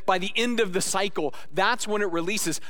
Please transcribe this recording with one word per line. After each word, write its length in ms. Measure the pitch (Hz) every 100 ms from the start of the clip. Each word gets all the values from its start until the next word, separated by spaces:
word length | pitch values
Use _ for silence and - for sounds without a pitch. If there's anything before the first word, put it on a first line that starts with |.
| -
by 120 | 185
the 140 | 196 220
end 240 | 240 233
of 140 | 208
the 80 | 180
cycle, 520 | - 190 202 185 147 - -
that's 340 | 151 202 240 208
when 140 | 214
it 100 | 202
releases. 480 | 165 170 214 170 147